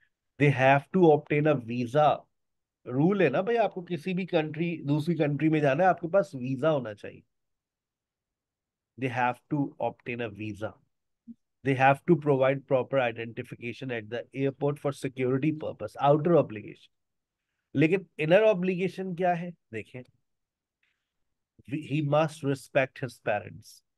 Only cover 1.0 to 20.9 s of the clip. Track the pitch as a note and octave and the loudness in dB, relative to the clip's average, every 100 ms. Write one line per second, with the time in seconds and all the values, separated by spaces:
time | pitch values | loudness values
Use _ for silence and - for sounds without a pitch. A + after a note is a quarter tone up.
1 | E3+ D3+ - D3 D3+ C#3 A2+ A#2+ A#2+ C#3 | 6 6 2 0 2 0 -2 -6 -2 2
2 | D3+ A#2 - _ _ _ _ _ - B2+ | 2 2 -6 _ _ _ _ _ -6 0
3 | E3 G3+ D#3+ C#3 G3 A#3 G3+ - E3+ E3+ | 2 4 2 2 -2 0 -2 -4 -10 -8
4 | F#3+ F#3 F3+ E3+ D#3 D3+ E3+ E3 C#3 D3 | -6 -6 -2 -2 -2 -4 -6 -4 -2 -2
5 | D3 D#3+ D3 C#3+ D#3 D#3 C#3+ C#3 F#3 E3+ | 0 0 0 0 0 2 2 2 2 0
6 | E3 G3 F#3+ C3+ B2 C3 D3+ D3 A#2 G#2+ | 0 0 0 -6 -6 -2 0 -2 -4 -12
7 | G#2 F#2+ _ _ _ _ _ _ _ _ | -16 -18 _ _ _ _ _ _ _ _
8 | _ _ _ _ _ _ _ _ _ - | _ _ _ _ _ _ _ _ _ -6
9 | B2+ B2 B2 B2 - D3 C#3 - A#2 - | -4 0 -2 -2 -4 -4 -4 -4 -6 -6
10 | - A#2+ A#2 G#2 G#2+ F#2 G#2 - _ _ | -10 -8 -8 -8 -10 -8 -10 -12 _ _
11 | _ _ - - _ _ C3 C3 C3+ C#3+ | _ _ -20 -20 _ _ -2 4 4 4
12 | - D#3+ D3 C3+ C3 C#3 - C3+ A#2+ C3+ | 2 2 2 2 2 0 0 0 0 0
13 | B2 A#2 A#2 A2+ A#2 A2+ A#2+ A2+ C3 A#2 | -2 -4 -10 -10 -12 -12 -12 -10 -8 -8
14 | G#2+ A#2 - C3 C3+ C3+ C#3+ D3 D3 C3+ | -8 -10 -10 -4 -4 -2 -4 -2 -6 -6
15 | C3+ C3 B2+ C3+ D3+ D#3 G#2 - G#2 - | -8 -4 -2 0 0 -4 -8 -10 -12 -2
16 | C#3 D3+ D#3+ E3 B2 G#2+ - - _ _ | 2 2 4 4 2 -4 -14 -20 _ _
17 | _ _ _ _ _ _ _ C3+ D#3 F#3+ | _ _ _ _ _ _ _ 0 2 0
18 | F3+ - D#3 F#3 A3 F#3+ F#3 F3+ F#3 F#3 | -4 -6 4 4 6 2 -2 -2 -4 -6
19 | F#3+ E3+ F3+ E3+ F3 E3+ - A2 G2+ B2+ | -8 -2 -2 -2 -6 -14 -12 -12 -12 -16
20 | B2+ _ _ _ _ _ _ _ _ | -18 _ _ _ _ _ _ _ _